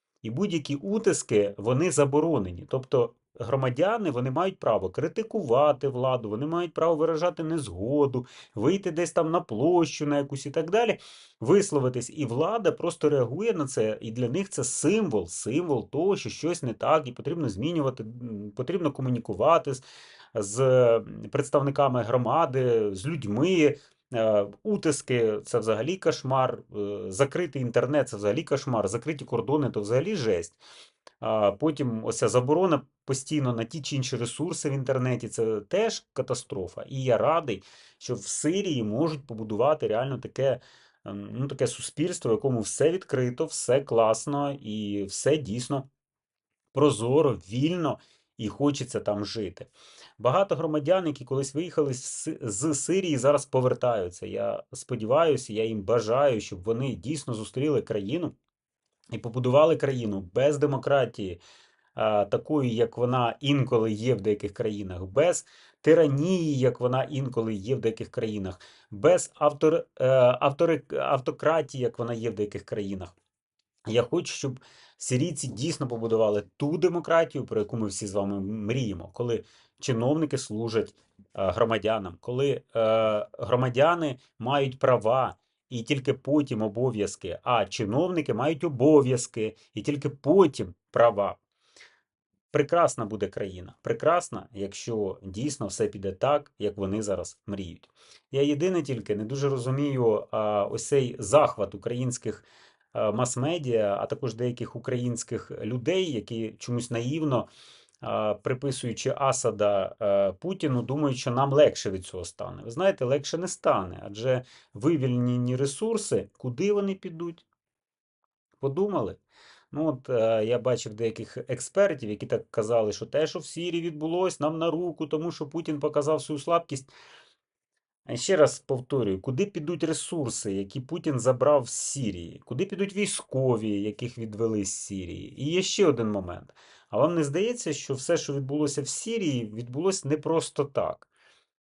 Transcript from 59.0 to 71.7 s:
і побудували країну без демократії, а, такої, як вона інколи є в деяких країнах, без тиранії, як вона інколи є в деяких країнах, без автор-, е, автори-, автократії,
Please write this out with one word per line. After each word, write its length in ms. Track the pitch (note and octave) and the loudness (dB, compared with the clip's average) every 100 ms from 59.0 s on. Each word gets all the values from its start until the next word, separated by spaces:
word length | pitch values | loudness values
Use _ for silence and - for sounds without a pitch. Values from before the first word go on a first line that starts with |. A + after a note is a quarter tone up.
| _ | _
і 60 | - | -10
побудували 580 | A#2+ A#2 B2+ C3 D#3+ D#3 | -6 -2 4 6 6 4
країну 540 | C#3 B2+ A2+ G2 F2+ | 0 -2 -2 -4 -4
без 240 | - C#3 D3 | 2 2 2
демократії, 840 | C#3+ C3+ B2 C#3 A#2+ - G2 E2+ - - _ _ _ | 0 0 2 2 2 -2 -8 -8 -16 -20 _ _ _
а, 320 | - A2 G#2+ G2 | -2 2 2 2
такої, 500 | A#2+ - D#3 C3 A2 | 0 0 0 2 2
як 220 | A#2 - | 0 0
вона 380 | B2 B2+ A#2+ A2+ | 0 2 0 0
інколи 520 | C3+ C#3+ C3 A#2+ A2+ | 2 2 4 2 2
є 240 | A2 A#2 A2+ | 0 0 0
в 60 | |
деяких 320 | G2+ G#2 G2+ | 2 0 -2
країнах, 500 | - A2 G#2 G2 F2+ | -4 -4 -4 -6 -8
без 420 | F#2+ F#2+ E3 E3 - - - _ | -4 2 2 2 -6 -20 -20 _
тиранії, 800 | - E3 D#3 C3+ E3 F#3+ E3 C#3 | 6 6 6 4 2 2 0 2
як 200 | B2+ A#2 | 2 2
вона 240 | B2 B2+ | 0 0
інколи 500 | C3 C#3+ C3+ B2 A2+ | 0 -4 -4 -2 -2
є 220 | G#2+ G2 B2+ | -4 -2 0
в 40 | |
деяких 300 | A2+ A2 A2+ | 0 -2 -6
країнах, 500 | - A2+ G#2+ F#2+ F#2+ - - _ | -4 -4 -4 -6 -8 -16 -20 _
без 400 | G#2 C#3+ F3+ - - | 0 4 4 2 0
автор-, 500 | D3+ C#3 D#3 E3 - - | 0 4 4 4 0 0
е, 80 | C3 C3 B2 B2 | 4 6 6 6
автори-, 560 | C#3+ C#3 E3 D#3 - C#3 | 2 2 2 2 -2 -4
автократії, 840 | C3+ C#3 B2+ C3 - E3 C#3 | 0 0 -2 -2 0 2 0